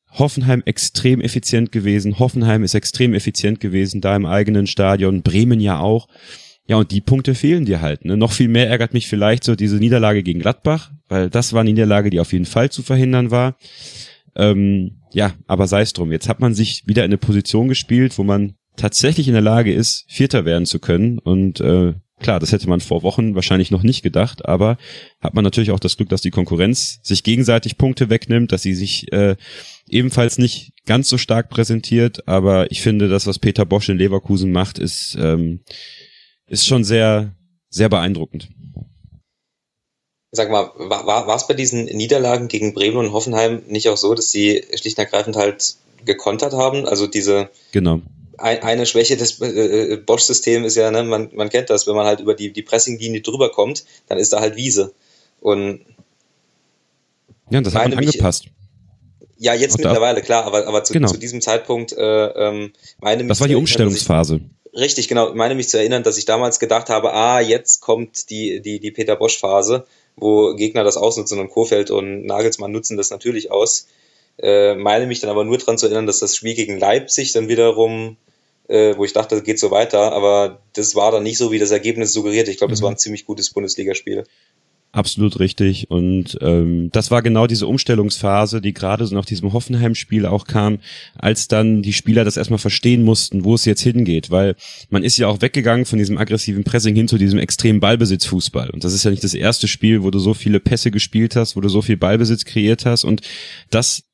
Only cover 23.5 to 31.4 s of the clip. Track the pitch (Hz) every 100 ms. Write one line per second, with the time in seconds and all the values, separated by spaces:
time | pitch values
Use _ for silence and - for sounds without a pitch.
23.5 | 95 90 92 110 131 87 85 120 - -
24.5 | 90 107 120 - - - _ - 107 101
25.5 | 120 107 95 90 - 107 95 90 92 87
26.5 | 87 98 127 - - - 98 - 117 117
27.5 | 117 - - 135 127 113 113 - 117 117
28.5 | 95 95 92 98 - - 101 101 95 -
29.5 | - - - - 117 127 127 120 - 123
30.5 | - - _ - 120 139 127 - 113